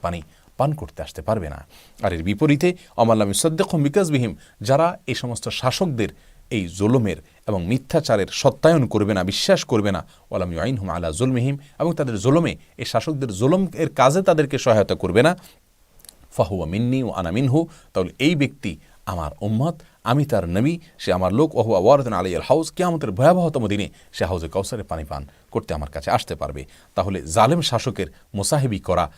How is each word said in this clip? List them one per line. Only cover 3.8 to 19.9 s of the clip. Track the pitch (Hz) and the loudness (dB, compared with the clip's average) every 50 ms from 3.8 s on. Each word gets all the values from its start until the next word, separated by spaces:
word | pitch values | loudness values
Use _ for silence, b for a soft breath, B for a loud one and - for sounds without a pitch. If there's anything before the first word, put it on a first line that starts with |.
বিকাজবিহিম", | 143 143 143 202 185 156 147 127 120 101 73 b b b b b | 0 2 2 2 2 2 2 0 0 -2 -4 b b b b b
যারা | 104 117 135 147 165 175 185 - _ | -2 0 2 2 2 0 -2 -4 _
এই | 131 120 | -8 -6
সমস্ত | - 131 123 113 - - 117 | -6 -6 -6 -8 -8 -8 -8
শাসকদের | - - - 127 - - 190 160 131 113 101 - b b b b b b b - | -6 -4 -2 -2 0 0 -2 0 0 0 -2 -2 b b b b b b b -4
এই | 131 107 92 85 | -4 -2 -2 -4
জুলুমের | 87 95 101 113 127 131 110 95 78 - b b b b _ 107 | -2 0 2 4 4 4 2 0 -2 -4 b b b b _ -4
এবং | 104 90 85 | -2 -2 0
মিথ্যাচারের | 92 127 127 - - - 156 - - 113 101 90 - | -2 -2 -2 -2 -2 -2 -2 0 2 0 0 0 -2
সত্যায়ন | - - - 131 - - - 160 170 147 120 | -2 0 0 0 2 4 4 4 6 4 2
করবে | 101 - 104 101 104 104 | 2 0 0 2 2 0
না, | 92 90 | 0 0
বিশ্বাস | 98 - - - - 190 - - | -2 -2 0 2 2 2 2 2
করবে | - 123 104 101 101 | 0 0 0 2 0
না, | 95 80 b b b b b b | -2 -4 b b b b b b
"ওয়া | - 95 | -6 -4
লাম | 90 87 | -4 -4
ইউইনহুম | 82 78 92 127 135 101 98 87 | -4 -2 -2 -2 -2 -2 -4 -4
আলা | 80 87 85 80 | -4 -4 -4 -4
জুলমিহিম", | 78 92 127 131 127 117 123 139 139 139 B B B - | -2 0 0 0 0 0 0 -2 -2 -4 B B B -4
এবং | 151 175 165 | -2 -2 0
তাদের | 160 143 123 110 | -2 -2 -2 -2
জুলুমে | 95 101 135 147 170 160 110 - b b b b - | 0 2 4 4 4 2 0 -2 b b b b -12
এই | 120 | -6
শাসকদের | - - 113 - 160 156 131 135 113 | -4 -4 -2 -2 -2 -4 -4 -4 -6
জুলুম | 92 95 120 143 180 190 190 170 - | -2 0 2 2 2 2 0 -2 -2
এর | 151 160 - | -4 -4 -2
কাজে | - 139 131 139 151 196 | 2 4 4 4 4 4
তাদেরকে | 190 190 165 151 143 139 139 123 | 4 4 4 4 2 0 -2 0
সহায়তা | - 127 110 107 95 - 90 | 2 4 4 4 4 2 0
করবে | - 98 87 87 113 | -2 -2 2 4 4
না, | 139 165 180 B B B B B _ _ _ _ _ _ _ _ - - - _ - - | 4 4 2 B B B B B _ _ _ _ _ _ _ _ -20 -20 -20 _ -20 -6
"ফাহুয়া | - - 104 82 95 90 80 | -2 -2 -2 0 -2 -4 -4
মিন্নি | 78 90 110 120 123 131 135 | -4 -2 -2 0 0 0 -2
ওয়া | 123 98 - | -2 -4 -4
আনা | 92 90 82 | -4 -4 -2
মিনহু", | 92 123 139 123 131 160 165 B B B B B - | -2 0 0 2 2 0 0 B B B B B -4
তাহলে | 95 90 - - - | -4 -4 -2 -2 0
এই | 131 165 175 | 0 2 2
ব্যক্তি | 139 139 - - - - 95 76 b b b b b - | 2 0 -2 -4 -6 -8 -8 -8 b b b b b -10
আমার | 98 92 85 78 78 76 - | -8 -6 -6 -6 -8 -6 -6
উম্মত, | 101 107 107 113 143 170 165 - b b | -4 -2 0 0 0 -2 -4 -8 b b